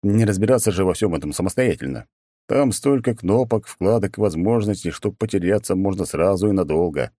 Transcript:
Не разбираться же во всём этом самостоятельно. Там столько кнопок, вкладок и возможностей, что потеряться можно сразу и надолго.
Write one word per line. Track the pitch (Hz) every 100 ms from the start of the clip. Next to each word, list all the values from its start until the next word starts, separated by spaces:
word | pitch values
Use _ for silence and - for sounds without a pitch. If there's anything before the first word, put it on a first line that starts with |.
Не | 104 104
разбираться | 113 95 107 127 110
же | 90
во | 95
всём | 85 104
этом | 82 73
самостоятельно. | 71 92 - 127 71 65 62 - _ _ _ _
Там | 131 143
столько | - 139 139 117
кнопок, | 113 87 110 117 110 -
вкладок | - 92 117 101 -
и |
возможностей, | 104 80 90 117 104 98 85
что | - 104
потеряться | 98 110 98 87 104 -
можно | 95 98 92
сразу | 87 76 87 95 104
и |
надолго. | 95 80 78 87 73 60